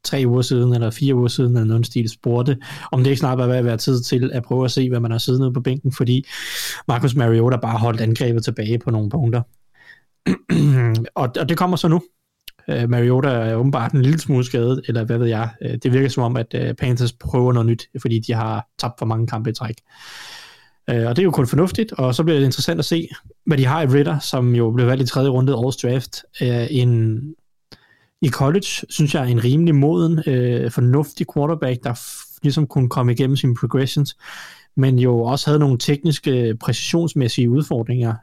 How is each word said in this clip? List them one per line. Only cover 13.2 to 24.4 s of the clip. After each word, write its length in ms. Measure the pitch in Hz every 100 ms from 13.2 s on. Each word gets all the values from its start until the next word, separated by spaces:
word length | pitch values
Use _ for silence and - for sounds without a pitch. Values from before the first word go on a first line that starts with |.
| 135
er 260 | 120 113
åbenbart 380 | 113 135 143 113
en 100 | 143
lille 160 | 127 160
smule 240 | - 127
skadet, 380 | 123 123 117 127 -
eller 160 | 117
hvad 140 | 110 117
ved 80 | 117
jeg. 220 | 110 117 -
Øh, 160 | 123 120
det 100 | 127
virker 160 | 127 135
som 140 | 135
om, 140 | 117 123
at, 100 | 123
øh, 200 | - 123
Panthers 380 | 117 131 120 120
prøver 400 | - - 127 123
noget 140 | 123 113
nyt, 220 | 117 - 131
fordi 180 | 120 113
de 140 | 113
har 340 | 117 110 104 - -
tabt 160 | 120 -
for 80 | 117
mange 200 | 110 113
kampe 240 | 110 117
i 20 |
træk. 220 | 113 113 113 _ - - - - - - - _ _ -
Øh, 160 | 120 117
og 100 | 120
det 20 |
er 60 |
jo 60 | 190
kun 160 | 151 123
fornuftigt, 460 | 135 185 - 220
og 220 | - 127
så 100 | 123
bliver 140 | 160 151
det 60 | 135
interessant 320 | 120 156 165
at 60 |
se, 240 | 143 165 165 - - - -
hvad 120 | 143
de 80 | 127
har 160 | 156
i 40 | 143
Ridder, 320 | 139 147 151
som 360 | - 135